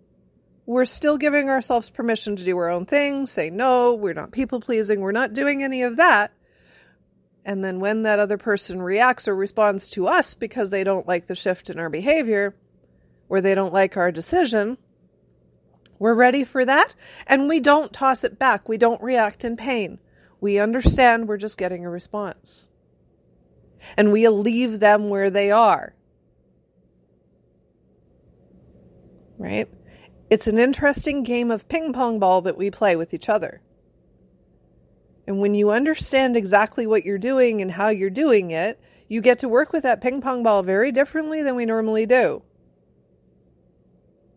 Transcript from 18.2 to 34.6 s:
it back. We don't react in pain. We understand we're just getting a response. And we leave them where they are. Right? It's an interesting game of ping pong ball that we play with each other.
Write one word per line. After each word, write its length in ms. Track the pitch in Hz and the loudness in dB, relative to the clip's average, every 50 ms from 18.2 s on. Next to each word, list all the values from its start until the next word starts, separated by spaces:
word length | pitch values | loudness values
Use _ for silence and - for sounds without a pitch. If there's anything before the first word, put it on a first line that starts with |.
| - | -4
it 120 | - - | -6 -4
back. 300 | - 269 254 214 196 - | 0 2 2 2 0 -2
We 100 | 226 220 | -6 0
don't 240 | 214 233 233 233 - | 2 2 2 2 -2
react 440 | 214 247 254 233 214 208 - - - | -4 -2 0 0 0 0 -2 -6 -8
in 100 | 233 233 | -8 -8
pain. 440 | 226 226 277 254 226 196 156 - - _ _ _ _ _ _ _ _ | -8 -6 -4 -4 -4 -4 -6 -10 -16 _ _ _ _ _ _ _ _
We 180 | 196 208 196 202 | -2 0 2 2
understand 720 | 208 220 233 262 233 - - 269 247 240 233 233 226 208 | 2 0 0 0 2 2 4 6 6 6 6 4 0 -4
we're 80 | 208 | -6
just 200 | 196 208 214 - | -6 -6 -10 -8
getting 280 | - 185 180 185 175 175 | -6 -6 -6 -6 -8 -8
a 40 | 175 | -10
response. 800 | 170 175 - - - 208 202 175 - - _ - - - - _ _ _ _ _ _ _ _ _ _ _ _ _ _ _ _ _ _ _ _ _ _ _ - - - | -10 -12 -12 -10 -10 -10 -8 -10 -12 -14 _ -20 -20 -20 -20 _ _ _ _ _ _ _ _ _ _ _ _ _ _ _ _ _ _ _ _ _ _ _ -20 -4 0
And 160 | 202 208 208 | 2 4 4
we 160 | 208 220 226 | 4 6 4
leave 540 | 226 214 202 208 240 226 240 254 226 220 196 | 4 4 2 0 0 0 0 -2 -2 0 4
them 260 | 208 208 208 208 208 | 6 6 6 4 2
where 220 | 202 202 196 196 196 | -2 -2 0 0 0
they 200 | 185 202 202 202 | 0 0 2 4
are. 460 | 208 226 233 202 165 - - - _ _ _ _ _ _ _ _ _ _ _ _ _ _ _ _ _ _ _ _ _ _ _ _ _ _ _ _ _ _ _ _ _ _ _ _ _ _ _ _ _ _ _ _ _ _ _ _ _ _ _ _ _ - _ - _ _ - - _ _ _ - - - _ _ _ | 4 4 6 4 4 2 -2 -8 _ _ _ _ _ _ _ _ _ _ _ _ _ _ _ _ _ _ _ _ _ _ _ _ _ _ _ _ _ _ _ _ _ _ _ _ _ _ _ _ _ _ _ _ _ _ _ _ _ _ _ _ _ -20 _ -20 _ _ -20 -20 _ _ _ -20 -20 -20 _ _ _
Right? 320 | - 185 185 202 214 196 - - - _ - - _ - _ _ - _ _ | -14 -10 -6 -6 -6 -6 -8 -12 -20 _ -20 -20 _ -20 _ _ -20 _ _
It's 180 | 220 214 - | -2 0 0
an 100 | 220 214 | 0 2
interesting 640 | 226 240 277 269 - 294 285 277 - - 302 285 285 233 | 2 2 2 0 0 0 0 0 -2 -4 -4 -4 -4 -4
game 280 | 233 240 240 240 233 | -4 -4 -4 -2 -2
of 180 | 226 214 - - | -4 -6 -6 -6
ping 240 | - 320 320 302 240 | -6 -6 -6 -6 -4
pong 260 | 254 254 233 226 208 | -4 -4 -2 -2 0
ball 220 | 196 185 185 185 | 2 2 2 2
that 160 | 175 185 - | 0 -2 -4
we 120 | - 196 202 | -4 -6 -6
play 280 | - - 214 196 175 | -2 0 0 0 0
with 160 | 160 170 - 175 | 0 -2 -6 -10
each 160 | 160 - - | -8 -4 -2
other. 320 | 208 208 170 - - - _ _ _ _ _ _ _ _ _ _ _ _ _ _ _ _ _ _ _ _ | -2 -2 -2 -6 -10 -16 _ _ _ _ _ _ _ _ _ _ _ _ _ _ _ _ _ _ _ _